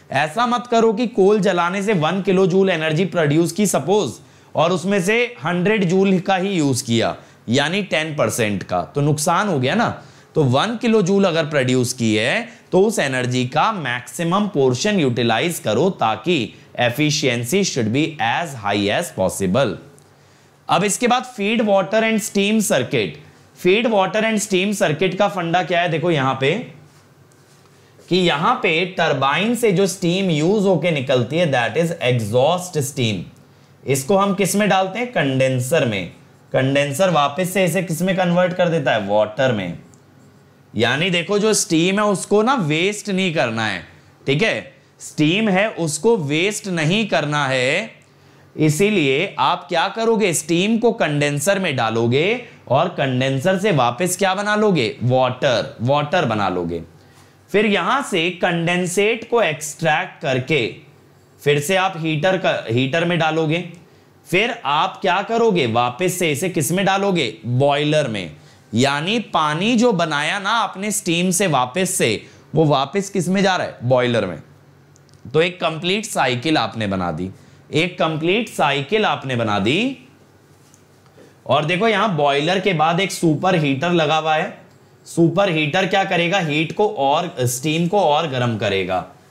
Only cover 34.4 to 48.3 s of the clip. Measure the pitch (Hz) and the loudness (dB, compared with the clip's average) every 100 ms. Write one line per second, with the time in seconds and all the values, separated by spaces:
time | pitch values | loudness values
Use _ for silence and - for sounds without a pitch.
34.4 | 185 202 202 196 190 208 240 185 139 131 | 0 0 2 2 0 -4 -4 -2 0 0
35.4 | 131 127 127 160 127 98 85 - - - | 0 0 0 0 2 -2 -6 -12 -20 -20
36.4 | _ 135 135 139 143 131 190 151 143 160 | _ -2 0 0 0 0 2 2 2 -2
37.4 | 180 202 180 185 175 156 185 185 180 175 | -2 0 2 0 -2 -2 0 0 2 2
38.4 | 180 175 175 170 139 117 98 107 104 - | 2 2 0 2 0 0 2 2 0 0
39.4 | 131 107 87 78 - - _ - - - | 0 0 -4 -10 -16 -20 _ -20 -20 -20
40.4 | - _ _ 107 113 139 185 175 165 208 | -20 _ _ -2 0 0 0 -2 0 0
41.4 | 220 202 - 160 180 202 208 185 - 208 | 2 0 0 2 2 2 0 -2 0 2
42.4 | 226 269 151 156 190 208 208 185 190 156 | 2 0 0 0 -2 -4 -4 -2 0 0
43.4 | 123 113 110 90 - - - _ 135 147 | -2 -2 -4 -4 -10 -20 -20 _ -4 0
44.4 | 220 117 - - _ _ - - 151 202 | 0 -2 -8 -20 _ _ -10 -2 0 2
45.4 | 220 185 214 160 160 151 226 226 143 156 | 0 0 0 -2 -6 0 0 0 0 -2
46.4 | 196 208 190 170 151 208 196 170 147 147 | -2 -4 -6 -2 0 0 0 -2 0 -2
47.4 | 135 131 127 170 226 - _ _ - | 0 0 0 -2 -4 -14 _ _ -20